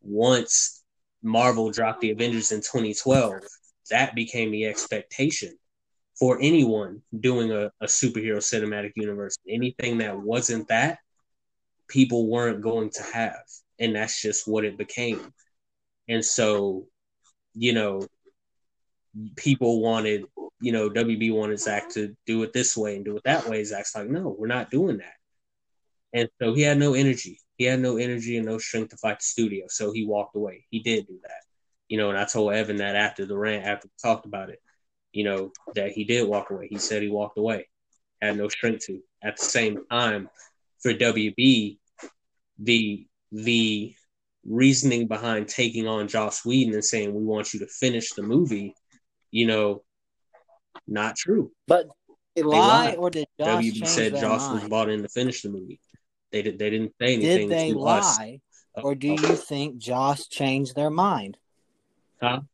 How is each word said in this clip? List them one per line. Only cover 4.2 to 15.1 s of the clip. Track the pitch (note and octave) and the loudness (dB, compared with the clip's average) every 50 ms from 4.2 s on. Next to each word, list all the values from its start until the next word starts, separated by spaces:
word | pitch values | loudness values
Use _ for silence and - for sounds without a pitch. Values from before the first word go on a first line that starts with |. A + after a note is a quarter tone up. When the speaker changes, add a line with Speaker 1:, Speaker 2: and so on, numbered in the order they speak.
| A#2 A2+ - A#2+ A2+ A2 | -6 -4 -4 -4 -2 -2
Speaker 1:
the | G#2+ G#2+ A2 | -2 -2 -4
expectation | A2 G2+ - - - A#2 G#2 - _ - - C3+ D#3 - - - F2+ - _ _ _ _ _ _ _ _ _ _ _ _ - | -4 -4 -6 -6 -4 -6 -6 -6 _ -4 -2 -2 -2 0 -4 -8 -10 -12 _ _ _ _ _ _ _ _ _ _ _ _ 0
for | C3+ B2+ B2 B2 | 2 2 2 4
anyone | C3+ D3 E3 D#3+ C3+ A#2 A2 G#2+ G2+ F2+ F#2 A2 _ _ - | 4 6 6 6 6 6 4 0 -2 -6 -10 -16 _ _ -10
doing | A2 G#2 B2+ B2+ A#2+ A2+ A2+ | 0 0 2 2 2 0 0
a, | A2 G#2 G#2 G#2 _ _ | 0 -2 -2 -4 _ _
a | G#2+ | -4
superhero | G#2 - - - B2 A2+ A2 G#2+ A2+ G#2+ | -2 0 2 2 0 0 0 -2 0 -2
cinematic | G#2 G#2 - - A2+ G#2+ G#2+ G#2 G#2 G2+ G#2 - | -2 -2 0 0 0 -2 -2 -4 -4 -6 -6 -6
universe. | A2 G#2+ G#2 G2+ G2+ G2+ G2 - - _ | -6 -4 -4 -4 -6 -6 -8 -8 -10 _
Anything | F#2 G#2+ A#2 B2+ B2+ C3 - B2+ B2 A#2+ A2+ | -6 -4 -2 -2 -4 -4 -4 -4 -2 -2 -2
that | A2+ G#2 G2 G2 | -2 -2 -6 -6
wasn't | G2+ G#2 A#2 B2+ A#2+ - A#2 A2+ G#2+ | -4 -2 -2 0 0 -2 -4 -4 -2
that, | - A2+ A2+ B2+ D#3 E3+ - _ _ _ _ _ _ _ _ _ _ _ _ _ _ _ _ _ | 0 2 2 2 0 -2 -6 _ _ _ _ _ _ _ _ _ _ _ _ _ _ _ _ _
people | - - C3+ C3 A#2+ A#2+ A#2 A2+ | 0 4 4 4 6 4 0 2
weren't | A2 A#2 A#2+ A#2+ A#2 G#2+ G2+ | 2 0 0 0 0 -2 -2
going | G#2 A2+ A2+ A2+ A2 G#2+ | -4 -2 -2 -2 -2 -4
to | - - G#2 | -6 -10 -12
have. | - - A#2 A2+ G#2 - - - _ - - _ _ _ _ | -8 -4 -4 -4 -4 -4 -10 -18 _ -20 -20 _ _ _ _
And | A#2 A2+ G#2+ | -2 -2 0
that's | G#2+ A2 G#2+ - - | -2 -4 -4 -6 -4
just | - G#2+ G2+ - - | -4 -2 -4 -2 -2
what | A2 A2 A2 G#2+ | -2 -2 0 -2
it | G#2 F#2+ | -2 -4
became. | G2 G#2 - - B2 A#2+ A#2+ | -6 -10 -10 -6 -6 -4 -4